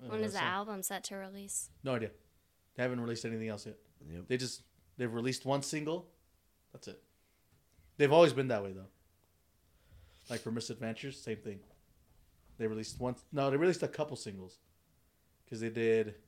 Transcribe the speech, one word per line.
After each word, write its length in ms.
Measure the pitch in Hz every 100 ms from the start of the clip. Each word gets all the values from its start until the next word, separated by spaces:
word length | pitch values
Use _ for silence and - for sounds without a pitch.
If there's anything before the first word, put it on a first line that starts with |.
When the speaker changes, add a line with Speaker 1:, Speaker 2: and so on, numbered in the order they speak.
Speaker 1:
Uh, 40 | -
Speaker 2:
When 140 | 220
is 100 | 214
the 60 | 196
Speaker 1:
so 60 | 165
Speaker 2:
album 360 | 190 208 196
set 220 | 185 190 -
to 100 | 196
release? 540 | 190 196 202 - - -
Speaker 1:
No 100 | 135
idea. 180 | 120 107 - _ _ _ _ _
They 80 | -
haven't 200 | 127 123
released 220 | 117 113
anything 260 | 113 113 110
else 180 | 104 110
yet. 100 | 107 - - 73
Speaker 3:
Yep. 180 | 85 92
Speaker 1:
They 100 | 127
just, 240 | 127 - - _ _ -
they've 140 | 120
released 300 | 117 123 127 127
one 180 | 139
single. 480 | 135 156 151 175 - _ _ _ _ _ _
That's 160 | 139 -
it. 160 | - _ _ _ _ _ _ _ _ - -
They've 140 | 143
always 200 | 156 165
been 140 | 127 131
that 140 | 110
way, 100 | 98
though. 160 | 95 98 _ _ _ _ _ _ _ _ _ - - - - -
Like, 120 | 117
for 100 | 117
Misadventures, 680 | 117 - 117 113 110 139 131
same 180 | - 107
thing. 220 | 110 98 - - _ _ _ - - _ - -
They 100 | 110
released 320 | 110 110 -
one, 160 | 123 123 -
no, 180 | 143 139
they 80 | 143
released 240 | 175 170
a 40 | 147
couple 280 | - 147 123
singles. 440 | 110 98 92 - _ _ _ _ _ _ _ _ -
'Cause 100 | 113
they 80 | 113
did 500 | 117 117 113 107 104